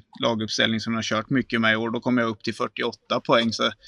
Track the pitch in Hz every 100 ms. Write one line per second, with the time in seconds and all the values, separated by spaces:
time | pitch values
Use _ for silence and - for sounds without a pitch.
0 | - - 123 110 110 - 113 110 113 113
1 | - 110 - 131 - 117 110 110 113 117
2 | 127 123 117 110 117 110 120 - 120 -
3 | - 120 - 120 117 107 117 -